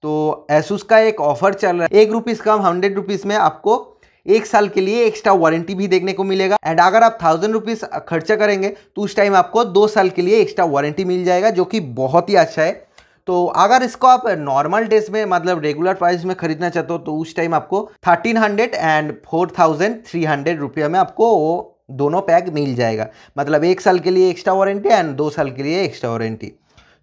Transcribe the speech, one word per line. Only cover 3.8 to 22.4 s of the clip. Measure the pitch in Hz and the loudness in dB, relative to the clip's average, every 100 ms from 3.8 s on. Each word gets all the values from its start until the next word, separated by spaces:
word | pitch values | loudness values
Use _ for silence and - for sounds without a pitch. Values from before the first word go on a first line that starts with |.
| - _ _ _ - | -2 _ _ _ 0
एक | 214 220 | 0 2
साल | 220 208 | 0 2
के | 196 | 0
लिए | 190 226 | 0 2
एक्स्ट्रा | 233 214 220 | 0 0 2
वारंटी | 196 160 165 170 | 4 4 0 -4
भी | 190 196 | -6 0
देखने | 185 185 | 0 0
को | 185 | -4
मिलेगा। | 190 190 190 208 151 | -2 0 0 0 -2
And | 165 | 2
अगर | 175 208 | 4 6
आप | 226 226 | 4 2
थाउजेंड | 170 165 202 | 0 0 0
रुपीज | 220 220 226 - - - | -2 -4 -8 -8 -10 -6
खर्चा | 165 160 214 | -6 -2 0
करेंगे, | 208 196 190 | 0 0 -4
तो | 208 _ - | -6 _ -8
उस | 202 208 | -6 0
टाइम | 202 | 2
आपको | 190 185 226 | 4 2 0
दो | 233 180 208 | 0 2 2
साल | 208 190 | 2 0
के | 175 | 0
लिए | 180 220 | 2 2
एक्स्ट्रा | 196 - | 2 0
वारंटी | 175 143 147 151 | 0 0 -2 -4
मिल | 185 180 | -4 -2
जाएगा, | 180 180 208 | 0 2 2
जो | 185 | 0
कि | 180 220 | -2 -4
बहुत | 151 123 131 160 175 | -6 -4 0 0 2
ही | |
अच्छा | 196 160 - | 2 2 0
है। | 160 208 - _ _ _ - | -2 -2 -12 _ _ _ -4
तो | 180 180 - | -2 -2 2
अगर | 196 254 | 4 4
इसको | 254 - 254 | 0 0 4
आप | 254 233 | 4 2
नॉर्मल | 175 143 135 151 196 | -4 -2 -2 0 -2
डेज | 226 214 208 | 2 0 0
में, | 208 | -4
मतलब | 208 180 165 180 | -2 -2 0 -2
रेगुलर | 151 147 180 | -2 -2 -2
प्राइस | 185 175 180 | 0 0 0
में | 175 185 | -4 -6
खरीदना | 165 156 180 | -4 -4 -4
चाहते | 175 160 | -4 -4
हो, | 170 | -6
तो | 160 156 | -6 -6
उस | 160 - | -6 -4
टाइम | 165 | -2
आपको | 160 - 190 214 _ - | -2 -2 -6 -6 _ 0
थर्टीन | 170 220 233 | 0 2 0
हंड्रेड | 214 202 240 - | 0 0 -2 -2
and | 160 156 151 139 - | 0 0 -2 -8 -6
फ़ोर | 160 175 180 | -4 -4 2
थाउजेंड | 165 151 196 226 - | 2 2 -2 -4 -8
थ्री | 170 | -4
हंड्रेड | 160 143 139 165 | -2 -2 -2 -4
रुपये | 143 - 147 | -6 -4 -2
में | 175 | 0
आपको | 180 - 226 208 | -2 0 2 2
वो | 151 175 - _ _ | 0 -2 -6 _ _
दोनों | 135 143 170 | -4 -2 0
पैक | 190 170 | 2 2